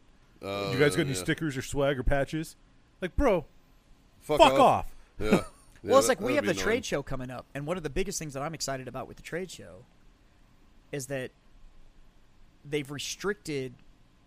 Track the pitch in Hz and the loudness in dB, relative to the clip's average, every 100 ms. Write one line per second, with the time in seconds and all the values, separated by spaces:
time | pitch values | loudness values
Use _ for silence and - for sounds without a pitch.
0 | - - _ - 95 101 101 127 147 156 | -20 -20 _ -14 -8 -6 -2 2 2 2
1 | 143 92 147 156 160 127 - 143 139 131 | -2 -2 -2 -2 -4 -6 -6 -2 0 2
2 | 117 143 139 156 160 - _ _ _ _ | 2 2 0 -4 -8 -14 _ _ _ _
3 | 180 - 277 180 - - _ _ _ - | -6 2 4 2 -2 -16 _ _ _ -20
4 | _ - - 151 294 277 226 104 - - | _ -16 0 8 8 10 8 6 0 -12
5 | - - 107 104 - - - - 196 262 | -16 -4 2 2 2 -14 -20 -12 4 6
6 | 247 247 233 294 202 185 190 240 - 151 | 6 2 0 0 0 0 0 -2 -2 -4
7 | - 131 127 120 - 139 143 185 151 131 | -4 -8 -8 -12 -10 -8 -6 -4 -4 -4
8 | 196 - 156 131 151 156 - 135 127 131 | -4 -6 -8 -8 -8 -6 -6 -6 -8 -12
9 | - - - 165 185 - 95 90 123 _ | -12 -14 -10 -8 -8 -14 -18 -20 -20 _
10 | - _ _ _ _ _ _ - _ 143 | -20 _ _ _ _ _ _ -20 _ -12
11 | 127 135 127 - _ - - - - - | -8 -8 -8 -14 _ -20 -20 -20 -20 -20
12 | - _ - - - _ 143 151 135 143 | -20 _ -20 -20 -20 _ -8 -6 -6 -10
13 | - - 190 208 160 143 131 123 - - | -10 -6 -6 -6 -6 -6 -6 -12 -20 -20
14 | - _ | -20 _